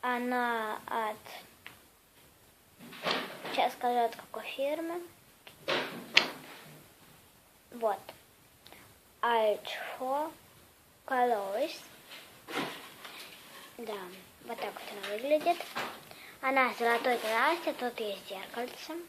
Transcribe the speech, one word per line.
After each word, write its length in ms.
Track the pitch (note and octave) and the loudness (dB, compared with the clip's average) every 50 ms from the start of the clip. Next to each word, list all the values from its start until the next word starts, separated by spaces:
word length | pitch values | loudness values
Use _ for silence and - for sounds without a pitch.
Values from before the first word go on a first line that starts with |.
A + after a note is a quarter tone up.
Она 760 | - B3+ B3 A#3+ B3 B3 B3 B3 B3 A#3+ A#3 A3+ A3 G#3+ G#3+ - - - | 2 2 0 2 2 2 2 2 2 2 2 0 0 -2 -4 -4 -6 -4
от... 300 | - A#3 A3+ G#3+ A3 - - - - - - - - - - - - - - - - _ _ _ _ - - - - - - - - _ - - - - - - - - - - - - - - - - - - | -2 0 0 0 -2 -6 -10 -14 -14 -14 -16 -18 -20 -20 -18 -18 -18 -18 -20 -20 -20 _ _ _ _ -20 -20 -20 -20 -20 -20 -20 -20 _ -20 -20 -20 -20 -18 -16 -14 -4 -2 0 0 0 -2 -6 -8 -10 -8 -4
Сейчас 220 | - - - B3 - | 0 2 2 2 2
скажу, 320 | - - B3 B3 B3 A#3 | 2 0 2 4 6 4
от 100 | A#3 A#3 | 4 2
какой 280 | - - - - A3 - | -2 -14 -10 -10 -10 -8
фирмы. 580 | - - - C4+ C#4 D4+ D#4+ E4 E4 E4+ F4+ F4 - - - - - - - - - - - - - - - - - - - - - - - - - - - - - - - - - - - - - - - - - - - - - - - - - - - - - | -8 -4 -2 0 0 0 0 -2 -4 -4 -6 -6 -10 -16 -20 -20 -20 -20 -20 -20 -20 -20 -12 -2 0 0 0 0 -4 -6 -10 -12 6 6 6 6 6 -4 -10 -12 -14 -16 -16 -16 -16 -18 -18 -20 -20 -20 -20 -20 -20 -20 -20 -20 -20 -20 -20 -20 -20 -20 -20 -20 -16
Вот. 280 | - A#3+ A#3 A3 G3 - - - - - - - - - - - - - - - - - - - - - - - - - | -8 0 2 2 2 2 -4 -12 -16 -18 -20 -20 -20 -20 -20 -20 -20 -20 -20 -20 -20 -20 -20 -20 -20 -20 -20 -20 -10 -2
Альтхо 1120 | - A#3 A#3 A3+ A3 G#3+ G#3 G3+ - - - - - - - - C4 B3+ C4+ C#4+ D4+ E4 D#4+ - - - - - - - - - - - - - - | 2 4 6 6 6 6 4 2 0 -8 -6 -6 -6 -8 -6 -4 -2 0 0 0 0 -2 -4 -12 -20 -20 -20 -20 -20 -20 -20 -20 -20 -20 -20 -18 -4
Colors. 760 | - C4+ B3+ B3 B3 A#3+ G#3 G3+ F#3+ G3 A3+ C#4 E4 E4 - - - - - - - - - - - - - - - - - - - - - - - - - - - - - - - - - - - - - - - - - | 0 4 4 6 6 6 4 2 0 0 0 0 0 -2 -6 -12 -16 -18 -20 -18 -16 -16 -16 -16 -16 -20 -20 -12 -6 -4 -4 -2 -4 -6 -10 -12 -14 -16 -16 -16 -14 -14 -14 -14 -14 -14 -18 -18 -18 -18 -18 -18 -16 -12 -12
Да, 180 | A#3+ G#3+ G#3+ G3+ F#3 F3+ F#3 F#3+ F#3 - - - - | -8 -6 -6 -6 -8 -10 -12 -14 -16 -20 -20 -20 -10
вот 120 | A#3 A#3 - | -10 -8 -6
так 160 | - G#3 G3 | -6 -6 -6
вот 180 | - - - | -8 -10 -10
она 220 | A3 G3+ G3 G3 G3+ | -10 -8 -6 -4 -4
выглядит. 440 | G#3+ A#3+ C#4+ D4+ D#4 D4 E4 F4 F4 - - - - - - - - - - - - - - - - | -2 4 6 6 6 6 4 2 2 0 -6 -4 -4 -4 -4 -6 -10 -14 -16 -18 -16 -16 -16 -16 -2
Она 340 | - C4 C4+ C4+ C4 A#3+ A3 | 0 4 6 6 6 6 4
с 40 | - | 2
золотой 400 | A#3 A#3 A#3 A#3 - C4 B3 A3+ | 4 4 4 4 4 4 2 4
тональностью, 560 | - A3 A3 A3+ B3+ D4 E4 E4+ - E4 C#4 | 2 2 4 6 6 6 4 4 2 -2 -2
тут 260 | - B3 B3 A#3+ - | 0 -2 -4 -2 -2
есть 300 | A3+ G#3 G3 F#3+ F#3+ - | -4 -4 -4 -6 -8 -10
зеркальце. 680 | G3 F#3+ G3 - - A#3 A#3+ B3 - - - - D#4 E4+ E4+ | -10 -10 -10 -8 -6 -6 -6 -6 -6 -10 -10 -8 -8 -8 -8